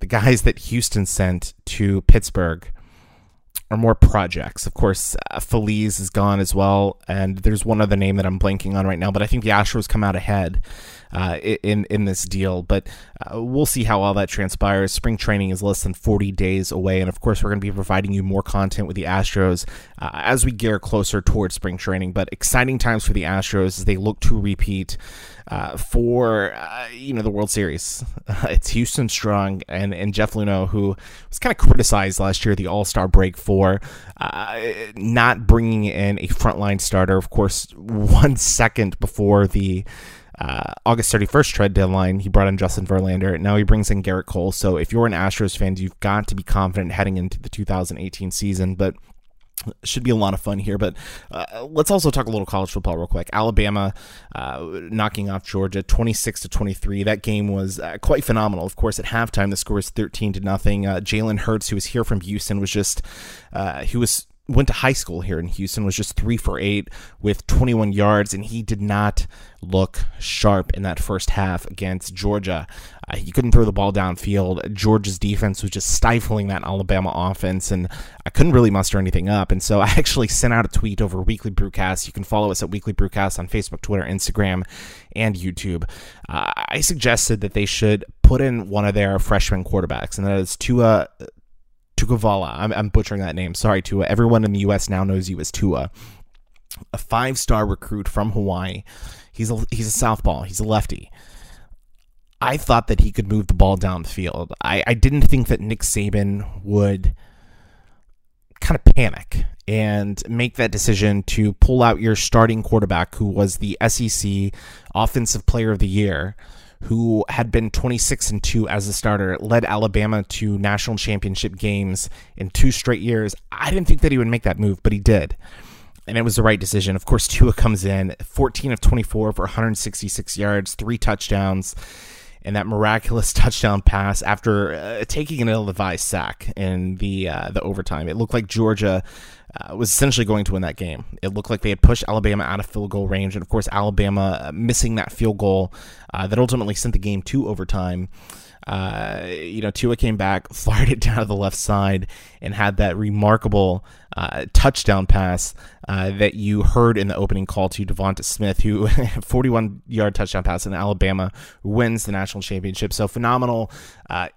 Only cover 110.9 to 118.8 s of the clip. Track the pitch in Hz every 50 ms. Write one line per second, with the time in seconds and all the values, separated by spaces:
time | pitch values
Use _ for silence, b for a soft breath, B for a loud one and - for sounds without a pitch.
110.9 | 107 95 107 104 101 101 98 - - - 107 104 98 - - - 131 127 120 117
111.9 | 110 80 110 113 110 104 - - - 120 113 113 113 110 107 - - 110 104 92
112.9 | 92 82 90 - - - 110 101 95 98 101 95 90 - 110 101 95 - - 113
113.9 | - - 123 110 - - - 101 98 98 98 98 B B B B B B B B
114.9 | - 98 110 113 - 135 117 113 - 110 - - - 120 113 110 107 95 107 98
115.9 | 95 104 104 98 87 71 78 95 107 B B B B B B B B B - -
116.9 | 113 113 117 113 113 110 104 - - - 120 113 95 117 113 110 - - - 127
117.9 | 123 113 - - 143 - - - 107 101 - - - 117 107 - 80 104